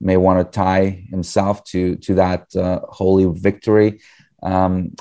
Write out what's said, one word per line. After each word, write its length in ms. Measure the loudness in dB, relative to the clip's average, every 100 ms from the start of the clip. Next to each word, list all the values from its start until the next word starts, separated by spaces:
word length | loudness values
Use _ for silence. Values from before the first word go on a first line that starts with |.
may 160 | 0 2
wanna 280 | 4 2
tie 600 | 0 -2 0 0 0 -4 -10
himself 520 | -10 -4 -2 -2 -2
to, 300 | -6 -4 -4 -4
to 180 | -2 0
that, 400 | 2 -2 -6 -4
uh, 240 | -2 -4 -6
holy 380 | -4 2 2 2
victory, 720 | 0 -2 -2 0 2 2 -2 _ _ _ _
um, 500 | -4 -2 0 -2 -6 -6